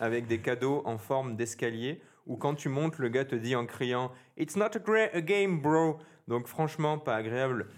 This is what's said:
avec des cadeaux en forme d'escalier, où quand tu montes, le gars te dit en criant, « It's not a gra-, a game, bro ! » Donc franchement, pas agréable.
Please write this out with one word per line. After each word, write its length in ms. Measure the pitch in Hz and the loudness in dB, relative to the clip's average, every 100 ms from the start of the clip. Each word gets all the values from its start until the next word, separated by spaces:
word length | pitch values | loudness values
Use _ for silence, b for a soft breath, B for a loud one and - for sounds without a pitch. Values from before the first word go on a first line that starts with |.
avec 260 | 113 120 117 | 0 0 0
des 100 | 113 | 0
cadeaux 440 | 127 120 131 143 | 0 0 2 0
en 140 | - 113 | 0 -6
forme 360 | - 135 131 | -2 -2 -2
d'escalier, 640 | 110 117 - 120 113 127 156 b b - | -4 -4 -2 -4 -2 -6 -6 b b -10
où 100 | 123 | -4
quand 180 | 143 | -2
tu 140 | 151 147 | -2 -2
montes, 300 | 135 160 156 | 0 0 0
le 100 | 123 | 0
gars 160 | 127 | 0
te 100 | 131 | 0
dit 220 | 120 117 127 | -2 0 0
en 100 | 117 | -2
criant, « 460 | - 123 123 127 b b - | -4 -2 0 -2 b b -6
It's 180 | 151 196 | -4 0
not 100 | 208 | 0
a 120 | 214 | 0
gra-, 320 | - 220 220 | 2 4 4
a 60 | 175 | 0
game, 380 | 160 202 196 165 | 2 2 4 2
bro ! » 360 | 147 160 160 156 b b - | 4 4 4 0 b b -4
Donc 180 | 120 123 | -2 -2
franchement, 500 | - 156 156 151 151 | -2 -2 0 0 0
pas 180 | 143 110 | 0 -2
agréable. 500 | 113 123 131 120 98 | 0 0 0 0 -4